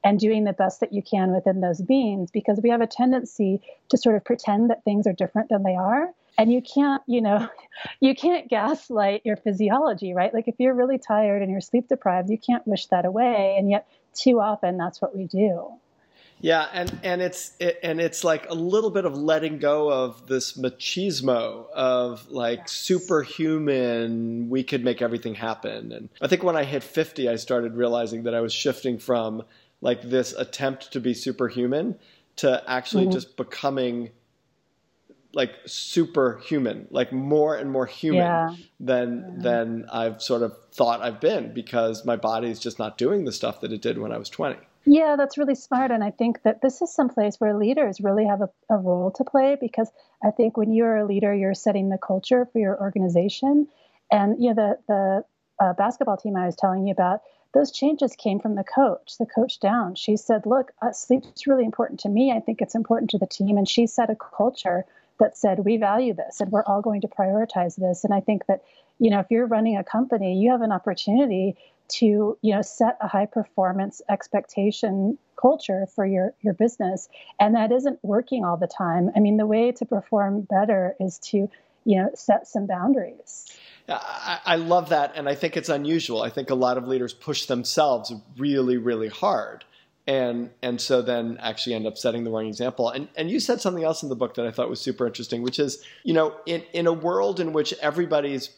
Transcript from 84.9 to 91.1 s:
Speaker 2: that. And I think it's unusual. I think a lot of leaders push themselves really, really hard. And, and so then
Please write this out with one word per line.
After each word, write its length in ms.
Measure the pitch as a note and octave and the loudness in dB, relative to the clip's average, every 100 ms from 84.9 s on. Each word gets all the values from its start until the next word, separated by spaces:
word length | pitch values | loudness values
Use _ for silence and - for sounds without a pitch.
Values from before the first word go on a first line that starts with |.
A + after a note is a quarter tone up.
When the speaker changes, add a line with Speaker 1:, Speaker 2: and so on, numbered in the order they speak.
Speaker 2:
that. 220 | D#3 C#3+ D#3 | 0 0 -2
And 140 | C#3+ | -4
I 40 | |
think 220 | C#3 E3 E3 | -2 -2 -4
it's 140 | D#3 | -2
unusual. 500 | C#3+ C#3+ E3 D#3 A2+ | -2 0 -2 0 -4
I 80 | A#2 | -4
think 220 | C#3+ C3 | -6 -2
a 40 | |
lot 220 | C3 B2 B2+ | 0 2 0
of 100 | B2 | -2
leaders 280 | C3 B2 | -2 -4
push 320 | - - C#3+ - | -8 -8 -8 -4
themselves 640 | B2 A#2+ - D3+ A#2+ - A2+ - B2+ | -4 -2 0 2 2 -4 -14 -16 -6
really, 400 | C#3+ C#3 B2+ B2 | -2 0 2 0
really 320 | A#2 A2+ A2 | 0 -2 -4
hard. 560 | - G3 D3 G#2 - - _ _ _ - | -2 -2 -2 -4 -12 -20 _ _ _ -2
And, 440 | C3+ B2 A#2+ A#2+ _ | 0 0 -4 -8 _
and 180 | B2+ A#2+ | -6 -4
so 220 | - C3 | 0 0
then 380 | A#2+ | 2